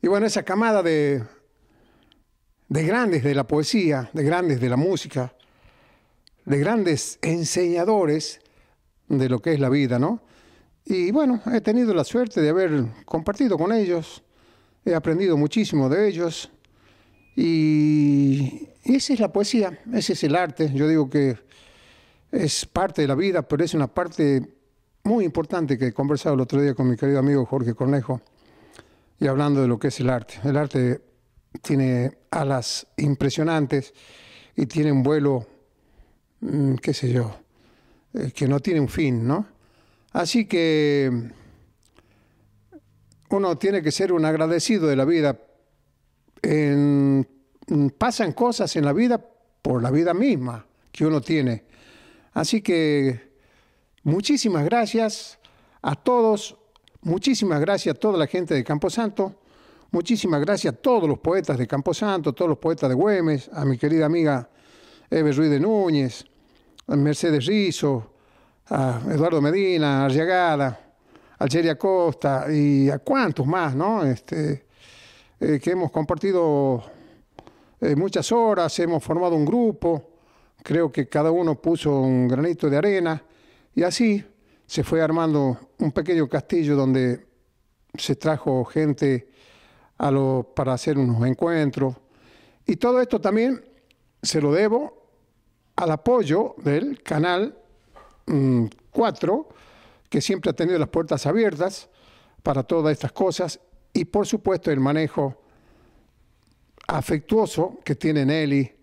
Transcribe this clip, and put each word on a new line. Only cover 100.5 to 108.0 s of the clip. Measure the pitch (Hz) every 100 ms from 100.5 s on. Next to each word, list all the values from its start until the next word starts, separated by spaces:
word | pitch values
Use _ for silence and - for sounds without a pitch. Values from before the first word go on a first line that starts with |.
ha |
tenido | 135 175 180
las | 131
puertas | 160 165 147 143
abiertas | 190 220 156 180 196 - _ - - _ _
para | - 135
todas | 123 170 156
estas | 147 -
cosas, | - 190 - 180 - _ - _
y | -
por | 170 202 202
supuesto | 214 196 185 175
el | 143
manejo | 135 151 156 - 139 131 _ _ _ _ _ _ _ _ _ _ _ _ _ _ -
afectuoso | - - 160 - 220 196 - 277 -
que | -
tiene | 143